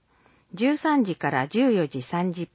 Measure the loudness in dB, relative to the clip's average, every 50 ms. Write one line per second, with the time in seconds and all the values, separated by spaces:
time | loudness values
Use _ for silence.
0 | _ _ _ _ _ _ _ _ _ _ -4 0 0 0 0 0 0 2 2 2
1 | 2 0 -2 -2 -2 -2 0 0 -2 0 0 2 2 4 4 2 2 0 -4 -8
2 | -8 -4 -4 -2 -2 -2 -4 -6 -8 -10 _